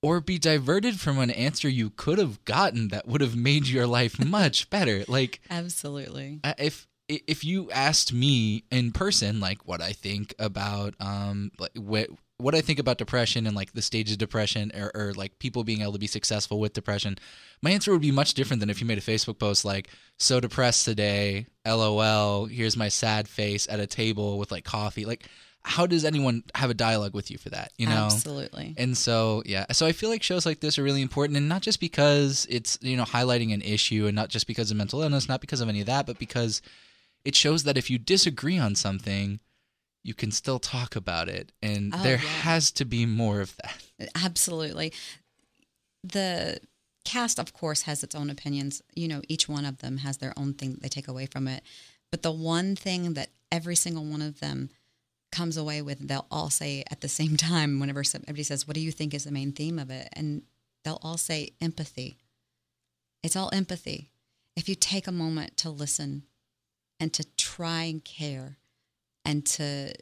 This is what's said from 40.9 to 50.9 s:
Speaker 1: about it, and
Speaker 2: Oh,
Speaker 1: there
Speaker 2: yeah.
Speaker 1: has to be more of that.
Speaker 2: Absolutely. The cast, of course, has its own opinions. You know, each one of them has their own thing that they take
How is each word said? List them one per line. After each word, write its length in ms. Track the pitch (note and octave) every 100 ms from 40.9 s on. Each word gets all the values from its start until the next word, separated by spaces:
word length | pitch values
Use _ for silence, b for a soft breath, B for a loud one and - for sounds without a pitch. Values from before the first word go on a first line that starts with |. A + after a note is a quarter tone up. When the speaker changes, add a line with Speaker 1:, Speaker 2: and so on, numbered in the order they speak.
| -
Speaker 1:
about 340 | F#2 E2+ E2+
it, 220 | F#2 - _
and 320 | G#2+ G#2 G2+
Speaker 2:
Oh, 80 | E3+
Speaker 1:
there 120 | F3+ B2+
Speaker 2:
yeah. 120 | - D#3+
Speaker 1:
has 300 | D#3 E3 D3+
to 120 | - C3
be 200 | A#2 A#2
more 340 | A2 A2+ G2+
of 160 | F#2+ -
that. 520 | - - - _ - -
Speaker 2:
Absolutely. 760 | F3+ E3+ - E3 D#3 D#3 D#3+ B B B _ _ _ _ _ _ _ _
The 560 | F#3 G3 F#3+ F3 - - - _ _ _ -
cast, 340 | B3 A#3 -
of 140 | F3+
course, 300 | - E3 D3+
has 200 | - D3
its 120 | - D#3
own 140 | D3
opinions. 520 | C#3+ D3 C#3+ C#3 C#3 _ -
You 120 | E3
know, 140 | D3 -
each 200 | D#3 -
one 180 | D3 C#3+
of 120 | C3+
them 180 | C3 C3+
has 200 | C#3 C#3
their 160 | C3 -
own 160 | C#3
thing 180 | C#3 C3+
that 100 | B2+
they 80 |
take 180 | C3